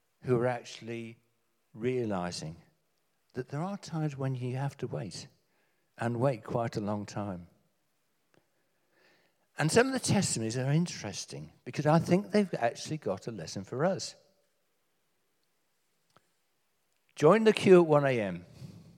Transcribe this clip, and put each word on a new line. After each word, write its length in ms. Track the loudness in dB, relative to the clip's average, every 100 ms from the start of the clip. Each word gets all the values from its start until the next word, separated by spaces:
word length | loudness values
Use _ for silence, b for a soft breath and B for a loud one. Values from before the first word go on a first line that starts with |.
| _ _
who 140 | 0 0
are 120 | 2
actually 720 | -2 -10 -16 -12 -10 -12 -16 _ _ _ _ _
realizing 840 | -6 -2 -2 -2 -2 -2 -6 -10 -14 -20 _ _ _ _ _ _
that 160 | -12 -8
there 120 | -6
are 140 | -6 -8
times 400 | -8 -4 -4 -4
when 180 | -4
you 220 | -4 -6 -4
have 200 | -6 -6
to 100 | -8
wait, 400 | -6 -8 -12 -16 _ _ _ _ _ _ -6
and 200 | -4 0
wait 240 | 0 0
quite 340 | -4 -4 -2 -4
a 40 |
long 260 | -4 -4 -6
time. 400 | -8 -8 -8 -12 _ _ _ _ _ _ _ _ _ _ _ _ _ _ _ _ _ _ _ _ -2
And 120 | 2
some 160 | 4 4
of 60 |
the 80 | 0
testimonies 560 | 0 0 0 -2 -2 -2
are 160 | 2
interesting 800 | 2 2 -4 -10 -10 -10 -12 -14 -16
because 220 | -10 -2 4
I 120 | 4
think 340 | 4 2 2
they've 200 | 0 0 0
actually 400 | -2 -2 -8 -6
got 280 | -4 -6 -6
a 40 |
lesson 320 | -10 -10 -10
for 220 | -8 -2
us. 320 | -2 -2 -8 -14 _ _ _ _ _ _ _ _ _ _ _ _ _ _ _ _ _ _ _ _ _ _ _ _ _ _ _ _ _
Join 300 | 2 6 6
the 80 | 6
queue 280 | 4 8 8
at 60 | 10
one 180 | 4
A 160 | 4 2
M. 240 | -2 -4 -10 B B B B